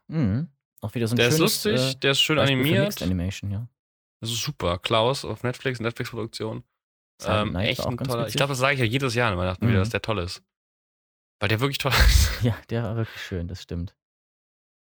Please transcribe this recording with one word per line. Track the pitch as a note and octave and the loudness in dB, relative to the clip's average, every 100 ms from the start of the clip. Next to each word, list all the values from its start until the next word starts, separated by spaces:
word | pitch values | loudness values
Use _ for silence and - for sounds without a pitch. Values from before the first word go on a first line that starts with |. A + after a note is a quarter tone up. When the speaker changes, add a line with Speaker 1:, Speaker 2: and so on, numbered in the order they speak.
| - | -6
Speaker 1:
Mhm. | D#3+ A2 A2+ E3+ _ _ _ | 0 0 0 -2 _ _ _
Auch | G#2+ | -8
wieder | A#2+ A2+ | -4 0
so | |
ein | A#2+ | 2
Speaker 2:
Der | A#2+ | 4
ist | D#3 | 4
Speaker 1:
schönes, | F#3+ - | 2 0
Speaker 2:
lustig, | G#3 B2 C3 | 0 0 0
Speaker 1:
äh, | C3 | 0
Speaker 2:
der | C#3 | 0
ist | C#3 | 2
schön | - D3+ | 2 2
Speaker 1:
Beispiel | C3+ C3 | 2 2
für | |
Speaker 2:
animiert. | C#3 F#3 - | 2 2 2
Speaker 1:
Mixed | - | -2
Animation, | - F#2 F2+ - G2 | -2 0 -2 -4 -6
ja. | F#2+ A#2+ _ _ _ _ _ | -6 -8 _ _ _ _ _
Speaker 2:
Das | A2+ | -6
ist | A#2 | -6
super. | - - F2+ F2 | -6 -2 -2 -2
Klaus | - A2+ A#2 C3+ | 0 2 2 0
auf | D#2 A2 | -4 -6
Netflix, | B2 - C3+ B2 | -6 -4 -4 -4
Netflix-Produktion. | A2+ - A#2+ A2+ A2+ - A2 A#2+ - _ _ _ _ - | -4 -4 -8 -8 -8 -6 -8 -8 -14 _ _ _ _ -10
Speaker 1:
Silent | - G#2+ G#2+ | -2 0 0
Speaker 2:
Ähm, | |
Speaker 1:
Night | F2 B2 | 0 -2
Speaker 2:
echt | E3 | 0
Speaker 1:
war | - | -2
auch | |
Speaker 2:
ein | A#2+ | -4
Speaker 1:
ganz | C3+ | -4
Speaker 2:
toller, | A#2 | -4
Speaker 1:
witzig. | G#2+ | -2
Speaker 2:
ich | - | 0
glaub, | C#3 | 0
das | C3 | 2
sage | C3+ | 0
ich | C#3 | 2
ja | A2+ | 0
jedes | C3 C3+ | 0 0
Jahr | A#2 A#2 | 0 0
an | F2 | 2
Weihnachten | F#2 F#2 A#2 | -2 0 2
wieder, | G#2+ | 4
Speaker 1:
Mhm. | |
Speaker 2:
dass | G2+ | 2
der | G#2 | 0
toll | - G#2 | -2 -4
ist. | F2 - _ _ _ _ _ _ _ _ _ - | -4 -8 _ _ _ _ _ _ _ _ _ -2
Weil | G#2 | 0
der | G#2+ | 2
wirklich | C#3 C3+ | 0 -2
toll | C3+ | 2
<laughs> | A#2+ - | 6 6
ist. | - - - | 6 4 2
Speaker 1:
Ja, | A#2 G2+ - | 0 -2 -4
der | A#2 | -4
war | A#2 A2+ | -2 -2
wirklich | A2 - | -4 -6
schön, | - F2+ E2+ | -8 -6 -6
das | F2+ | -8
stimmt. | - F2 F2 - _ _ _ _ _ _ _ _ | -8 -8 -8 -10 _ _ _ _ _ _ _ _